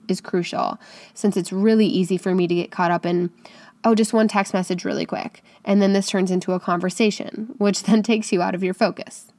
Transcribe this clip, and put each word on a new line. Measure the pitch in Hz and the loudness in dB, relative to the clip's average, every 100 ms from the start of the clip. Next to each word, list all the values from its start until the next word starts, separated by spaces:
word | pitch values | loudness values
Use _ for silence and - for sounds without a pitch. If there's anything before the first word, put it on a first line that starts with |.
| - | -6
is | 185 | -6
crucial, | - 180 170 - - - - - - | -4 -4 -2 -4 -4 -6 -14 -20 -20
since | - 208 190 | -2 0 0
it's | 170 | -2
really | 190 214 220 208 | 0 4 4 4
easy | 185 175 180 | 2 0 0
for | 190 | 0
me | 185 175 | 0 2
to | 175 | 0
get | - | -2
caught | - 175 | -2 0
up | 170 175 | 0 0
in, | 175 175 - - - - _ | 0 -2 -6 -20 -20 -20 _
"Oh, | 226 | 2
just | 220 220 | 2 2
one | 226 220 | 2 2
text | 208 196 | 0 0
message | 190 185 180 - | -2 -2 -4 -4
really | 139 - | -4 -4
quick." | - - - _ _ | -6 -10 -14 _ _
And | - 202 | 0 4
then | 196 | 4
this | 196 196 | 2 0
turns | 196 185 | 0 0
into | 185 180 | 0 -2
a | 185 | -4
conversation, | - 175 185 - 220 - - - 220 - | -2 -2 -2 0 0 0 -8 -10 -10 0
which | 202 185 | 0 0
<laughs> | - | 2
then | 220 | 2
takes | 208 220 214 | 4 0 0
you | 185 | -2
out | 180 180 | 0 -2
of | |
your | 185 | -4
focus. | 190 202 180 - - - | 0 -2 -2 -12 -18 -20